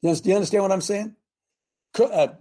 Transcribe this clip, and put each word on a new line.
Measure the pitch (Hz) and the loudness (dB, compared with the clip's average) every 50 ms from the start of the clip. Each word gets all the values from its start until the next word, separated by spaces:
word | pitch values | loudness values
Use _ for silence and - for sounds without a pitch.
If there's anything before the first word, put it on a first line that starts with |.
You | - 170 | 0 -2
under-, | 170 - | -2 -2
do | - - | 0 0
you | 185 | 0
understand | 202 202 - - 208 | 0 0 0 0 0
what | 196 196 | 0 0
I'm | 190 196 | 0 -2
saying? | 185 - 208 202 214 220 214 _ _ _ _ _ _ _ _ _ _ _ _ _ _ _ _ | -2 -4 -6 -6 -6 -10 -12 _ _ _ _ _ _ _ _ _ _ _ _ _ _ _ _
Co-, | - 226 | 0 0
uh, | 262 226 175 151 131 - - | 2 4 0 0 0 0 -8